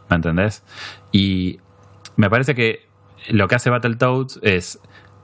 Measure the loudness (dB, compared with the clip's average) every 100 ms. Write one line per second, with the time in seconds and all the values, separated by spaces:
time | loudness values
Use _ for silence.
0 | -2 0 2 0 0 -4 _ -18 -18 -18
1 | -2 0 2 0 -4 -6 _ _ -20 -20
2 | -4 0 2 2 0 0 -2 -2 _ _
3 | _ -18 -2 0 2 2 2 0 -2 0
4 | 0 0 -4 -2 0 0 -2 -12 -18 -20
5 | -20 -20